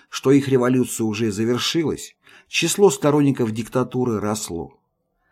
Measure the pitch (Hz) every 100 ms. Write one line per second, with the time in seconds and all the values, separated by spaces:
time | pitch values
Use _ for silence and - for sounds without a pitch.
0 | _ - 131 143 135 131 123 127 120 -
1 | 110 107 113 98 113 120 - 165 147 85
2 | - _ _ - _ - 165 - 202 -
3 | 147 147 143 131 113 110 113 127 123 127
4 | 120 107 104 107 - 85 76 _ _ _
5 | _ _ _